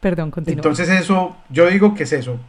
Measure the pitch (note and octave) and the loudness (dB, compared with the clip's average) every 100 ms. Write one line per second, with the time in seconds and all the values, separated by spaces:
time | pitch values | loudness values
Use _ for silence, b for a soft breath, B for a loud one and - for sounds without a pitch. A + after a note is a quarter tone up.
0 | G3 E3+ D#3 E3+ D#3+ D3 D#3 D3 F3 F#3+ | -4 -2 -4 -6 -6 -2 -2 0 0 0
1 | F3 F#3 F3 - - C#3 F3 G3 G#3 G#3 | 2 0 -2 -8 -4 2 4 6 2 2
2 | C3+ D3 B2 A#2 | -4 -4 -4 -10